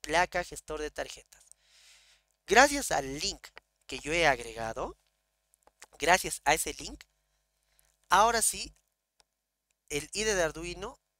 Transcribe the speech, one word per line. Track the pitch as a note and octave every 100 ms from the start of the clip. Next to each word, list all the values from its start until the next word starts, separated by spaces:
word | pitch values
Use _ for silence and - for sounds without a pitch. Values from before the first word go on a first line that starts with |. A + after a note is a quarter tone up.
placa, | - D#3 F3+ F3+
gestor | F3 D3 - D#3
de | D3+
tarjetas. | - C3 - - - - _ _ _ - - _ _ _ _ -
Gracias | G#3 C#4+ C#4+ B3+
al | D3+ C3+ C#3
link | F#3+ E3 - - - _ -
que | C3
yo | C3+
he | E3 D#3+
agregado, | B2+ A#2 A2+ A2+ A#2 F#3 F#4+ _ _ _ _ _ _ _ _ - -
gracias | D3 F#3 E3+ -
a | -
ese | D#3 -
link, | C#3 D#3 C#4 - _ _ _ _ _ _ _ _ _ _
ahora | F#3 A3 A#3
sí, | - F#3+ A#3+ - _ _ _ _ _ _ _ _ _ _ _
el | D3 D3+
ide | F#3+ G#3+
de | G3
Arduino | D#3+ D#3 E3+ F3 G3+ G#3+ _